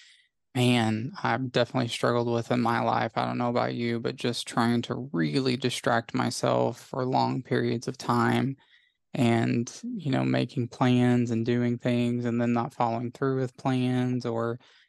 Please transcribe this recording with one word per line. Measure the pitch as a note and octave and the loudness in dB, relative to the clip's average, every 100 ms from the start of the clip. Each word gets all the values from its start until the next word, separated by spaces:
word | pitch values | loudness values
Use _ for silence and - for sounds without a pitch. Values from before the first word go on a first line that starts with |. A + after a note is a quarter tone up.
| - - _ _ _ B2+ | -20 -20 _ _ _ 0
man, | B2 B2 A2 A2 A#2+ G#3 | 2 4 2 0 -4 -4
I've | A#2+ A#2+ C3 | -2 0 0
definitely | C3 A#2+ - A#2+ | 0 0 0 -2
struggled | - B2 A#2+ A#2+ | 0 0 2 2
with | A#2 A2+ | 0 0
in | B2 | 0
my | A#2 A#2 | 2 2
life. | A#2 A#2+ A#2 - | 2 2 0 -2
I | B2 | -2
don't | B2 | -2
know | A#2+ | -2
about | A#2+ A#2+ B2+ | 0 -2 -2
you, | A#2+ A#2 | -4 -2
but | A#2+ B2+ | -4 -4
just | B2 A#2+ - | -4 -4 -4
trying | - A#2 A#2+ | 0 2 2
to | A#2+ B2 C3 | 0 -6 -4
really | E3 D#3 C#3+ C3 B2 | -2 0 0 0 0
distract | B2+ - - A#2 - B2+ | -2 -2 0 0 0 -2
myself | B2 - B2+ B2 B2 A#2+ | -2 -2 0 2 0 -2
for | - C3+ B2+ | -8 -6 -2
long | C3 B2 C3 | 0 0 -2
periods | B2 B2 A#2+ A#2+ B2+ | -2 0 0 -2 -4
of | B2+ | -6
time | - A#2+ A#2+ A#2+ B2 C3+ _ _ _ _ _ | 0 2 4 4 0 -4 _ _ _ _ _
and, | - A#2+ A#2 B2 B2+ A#2 - | 0 2 4 2 0 -4 -8
you | A#3 A#3+ C#3+ | -10 -6 -2
know, | C3+ C3 | 0 0
making | C3 B2+ C3+ A#2 | 0 -2 -2 -4
plans | - B2+ B2 B2 B2 A#2+ | 0 4 4 4 4 2
and | A2+ A2+ | 0 0
doing | A#2+ A#2+ A#2+ | 0 0 0
things | B2 A#2+ A#2+ A#2+ A#2+ | 0 0 0 0 -2
and | A#2 | 0
then | A#2+ | 0
not | A#2+ A#2+ | 0 -2
following | - A#2+ A#2 A#2+ | -2 -2 -2 -4
through | - C3+ C3 | -4 -2 0
with | C3 - | -4 -4
plans | C3+ B2+ B2+ B2+ B2+ B2 A#2+ | -2 0 2 0 0 -2 -2
or, | A2+ A#2 A#2+ _ _ | -2 -2 -4 _ _